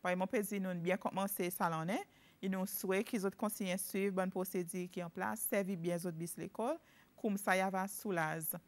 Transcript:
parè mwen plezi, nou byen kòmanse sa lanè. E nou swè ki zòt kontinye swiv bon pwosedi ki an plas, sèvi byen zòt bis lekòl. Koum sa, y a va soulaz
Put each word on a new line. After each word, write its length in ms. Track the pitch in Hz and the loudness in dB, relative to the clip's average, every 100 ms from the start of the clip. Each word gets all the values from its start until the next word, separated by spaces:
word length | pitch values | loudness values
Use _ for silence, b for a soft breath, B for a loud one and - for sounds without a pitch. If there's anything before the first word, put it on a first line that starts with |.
parè 140 | 185 180 | 2 2
mwen 80 | 190 | 2
plezi, 320 | 262 202 202 | 2 2 0
nou 160 | 185 175 | 0 0
byen 160 | 170 185 | 0 0
kòmanse 480 | - 190 196 - 175 - | 0 0 -2 0 -2 2
sa 160 | 175 | 2
lanè. 300 | 160 165 254 403 B B B | 2 0 -2 -4 B B B
E 80 | 196 | -2
nou 160 | 190 190 | 0 -2
swè 320 | - 185 190 - | -2 2 2 2
ki 160 | 233 | 0
zòt 160 | 196 - | 0 0
kontinye 400 | 214 - 190 190 | -2 0 0 0
swiv 320 | - 190 196 185 | 0 0 2 2
bon 160 | 185 185 | 0 0
pwosedi 540 | 185 190 170 185 180 | 0 -2 -2 -4 -4
ki 160 | 185 175 | -6 -6
an 80 | 190 | -4
plas, 320 | 202 220 - | -2 -2 0
sèvi 320 | 214 190 190 | 2 2 0
byen 240 | 170 170 | 0 0
zòt 160 | 180 160 | -2 -4
bis 160 | 165 - | -6 -6
lekòl. 400 | 165 - 233 330 B B B - | -6 -2 -2 -2 B B B -2
Koum 240 | 226 202 | 0 0
sa, 160 | - 185 | 4 4
y 80 | |
a 80 | 190 | 4
va 160 | 190 196 | 2 -2
soulaz 640 | - 214 170 156 160 160 175 | -4 -2 0 0 -2 -4 -8